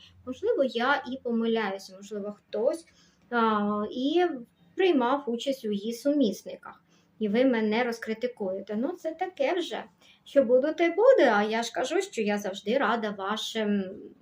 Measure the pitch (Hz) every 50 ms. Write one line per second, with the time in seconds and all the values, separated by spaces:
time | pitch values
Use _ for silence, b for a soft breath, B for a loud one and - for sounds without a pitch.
0 | B B B _ _ 254 262 - - 453 466 359 269 247 220 233 240 269 285 294
1 | - 247 262 269 - 233 233 226 226 226 226 220 220 190 190 196 - - 185 190
2 | 202 202 214 208 196 208 208 - _ _ - 208 226 285 339 330 - b b b
3 | b b b b _ _ 240 233 226 220 214 208 208 208 208 208 214 - - 254
4 | 254 285 320 349 359 339 285 247 233 - _ _ _ _ _ - 381 370 339 262
5 | 233 240 277 285 - - 240 233 - 277 262 - - 214 208 196 196 226 233 -
6 | - 285 294 294 262 202 - - - 185 190 - - - - - _ b b b
7 | b b _ _ 220 208 196 240 262 269 240 220 220 214 208 233 254 240 226 -
8 | - 220 220 220 - 240 240 - 208 185 190 196 202 - 208 214 247 330 349 -
9 | - 320 311 - 370 370 370 - 269 277 349 349 311 - 226 202 - - _ b
10 | b b b b b - - 277 262 220 247 254 262 311 320 320 349 339 339 359
11 | 440 539 523 403 302 247 214 208 208 214 220 226 233 - - - 254 269 311 381
12 | 381 - - 233 214 202 208 208 202 190 190 202 - 202 233 277 254 208 233 226
13 | 214 208 202 202 190 196 214 208 - - - 226 214 208 208 202 190 185 196 -
14 | - - - _